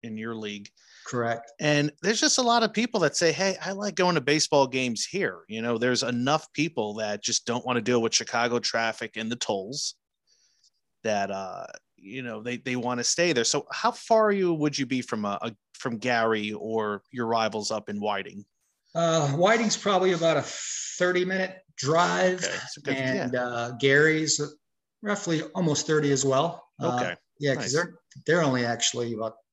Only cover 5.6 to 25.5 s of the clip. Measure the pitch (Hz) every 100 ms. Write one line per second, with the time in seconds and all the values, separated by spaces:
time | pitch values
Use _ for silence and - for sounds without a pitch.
5.6 | 117 117 123 123 120 120 127 151 - -
6.6 | 160 165 107 104 107 104 - 117 - 120
7.6 | 120 123 110 123 113 - 113 120 120 120
8.6 | 107 117 113 110 113 110 113 120 - 101
9.6 | 95 143 - - _ _ _ _ _ _
10.6 | _ _ _ _ 110 104 98 98 95 92
11.6 | - - _ _ 98 127 123 110 120 123
12.6 | 131 123 120 123 120 - 175 135 113 143
13.6 | - - 233 240 - 220 214 202 180 160
14.6 | 151 143 127 131 117 110 104 101 117 104
15.6 | _ - 131 117 123 120 113 110 104 107
16.6 | 107 110 107 101 _ 127 113 113 110 107
17.6 | 101 110 101 104 104 101 95 101 - _
18.6 | _ _ _ 160 170 165 143 139 185 226
19.6 | 220 - 202 190 185 170 165 151 123 -
20.6 | - - - - 180 180 180 190 185 -
21.6 | _ - 135 165 175 180 185 180 175 -
22.6 | - - 135 135 131 127 131 123 123 120
23.6 | 120 123 139 143 156 156 156 - 147 -
24.6 | _ _ _ _ 208 202 - 160 -